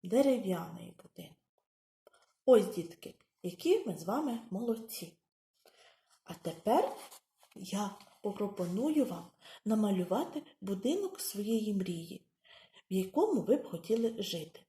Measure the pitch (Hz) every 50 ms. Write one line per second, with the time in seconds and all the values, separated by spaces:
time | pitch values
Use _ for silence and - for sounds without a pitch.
0 | - 180 214 254 277 277 254 233 196 190 180 170 170 170 165 175 - - - -
1 | - - _ - 170 - - _ _ _ _ _ _ _ _ _ _ _ _ _
2 | _ - _ _ _ _ _ _ _ - 254 220 190 - - 180 165 - - _
3 | - - - _ _ _ _ _ - 180 - - - 330 370 440 - 247 170 151
4 | 160 180 208 277 320 277 233 226 - - 185 196 240 233 226 220 226 - - -
5 | 180 156 - _ _ _ _ _ _ _ _ _ _ - _ _ - - _ _
6 | _ _ _ _ _ - 170 - - 170 160 - - 208 233 311 466 - - -
7 | - - - - _ _ _ _ _ _ _ - 185 175 190 196 208 196 - -
8 | - - _ _ - 208 196 - 214 196 196 - 180 175 175 202 254 311 311 302
9 | 262 - 180 170 170 - _ _ - - - - _ 214 220 220 214 202 196 185
10 | 175 175 185 226 349 - - 302 - - - _ - 190 196 190 - 240 320 403
11 | 403 370 381 - - - - 202 208 214 226 226 220 214 208 196 185 190 175 165
12 | 165 165 - - _ _ _ _ _ _ - - - _ _ - _ _ 190 190
13 | 185 - - 285 381 440 359 226 165 - 240 294 - - - 165 - - 220 233
14 | 233 226 226 - 202 - - 165 151 156 _ - _